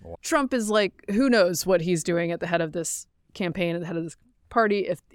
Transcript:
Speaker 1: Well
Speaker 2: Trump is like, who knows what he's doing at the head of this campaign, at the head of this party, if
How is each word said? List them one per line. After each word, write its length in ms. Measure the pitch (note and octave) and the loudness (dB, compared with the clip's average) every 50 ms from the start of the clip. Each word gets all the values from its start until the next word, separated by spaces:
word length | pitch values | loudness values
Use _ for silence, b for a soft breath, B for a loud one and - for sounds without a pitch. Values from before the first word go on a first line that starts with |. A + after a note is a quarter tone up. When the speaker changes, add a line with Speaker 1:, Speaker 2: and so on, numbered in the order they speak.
Speaker 1:
Well 160 | - E2 - - | -18 -16 -16 -10
Speaker 2:
Trump 320 | - - D#4+ D4+ C#4 B3 C4+ | -4 0 0 0 2 2 0
is 160 | A#3+ G#3+ G#3 | 0 0 2
like, 340 | G#3+ G#3+ G3+ F3+ - _ - - | 2 2 2 0 -2 _ -8 -2
who 180 | G3 A3 C4+ C4+ | 0 2 4 4
knows 380 | A#3+ A3 F#3 F3 F3 D3+ - | 6 6 4 4 2 -2 0
what 160 | F#3 F#3+ E3+ | 2 2 2
he's 200 | D#3+ F3+ F3+ D#3+ | 2 2 0 0
doing 280 | - - E3+ E3+ E3+ E3 | 0 0 0 0 0 -2
at 80 | E3+ E3+ | -4 -4
the 60 | E3+ | -4
head 160 | E3+ F3 E3+ | -2 -2 -2
of 100 | E3 D#3 | -2 -2
this 340 | D#3 F3 D#3+ - - - - _ _ _ _ _ - | -4 -6 -6 -6 -8 -10 -12 _ _ _ _ _ -8
campaign, 400 | - G3 F3 D#3 - F3 E3+ E3+ | -6 -4 -4 -2 -2 -2 -2 -2
at 60 | E3+ | -4
the 40 | E3+ | -6
head 100 | D#3+ E3 E3 | -6 -6 -6
of 60 | E3 | -6
this 120 | E3 - _ _ _ _ _ _ - | -8 -10 _ _ _ _ _ _ -2
party, 380 | - A#3+ A3+ G#3 G#3+ G3+ F#3 | 2 2 2 4 2 0 0
if 160 | - F3+ - _ _ | -2 -4 -6 _ _